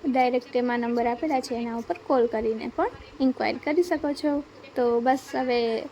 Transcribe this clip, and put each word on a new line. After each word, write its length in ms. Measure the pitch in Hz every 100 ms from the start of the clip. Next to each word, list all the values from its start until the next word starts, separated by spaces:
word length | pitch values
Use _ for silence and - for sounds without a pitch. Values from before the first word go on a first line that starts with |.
ડાયરેક્ટ 520 | 302 254 254 254 247 247
એમાં 240 | 247 240
નંબર 280 | 233 240 233
આપેલા 340 | 240 214 262
છે 140 | 254 233
એના 220 | 233 233
ઉપર 200 | 233 -
કોલ 240 | - 269 233
કરીને 400 | 220 220 220 240
પણ 220 | - 403 - - -
ઇન્ક્વાયરી 400 | 262 254 220 226
કરી 240 | - 311
શકો 260 | 349 311 294
છો. 180 | 285 302 285 285 - -
તો 140 | - 240 233
બસ 240 | 240 262 -
હવે 260 | 269 254 240 233 226 -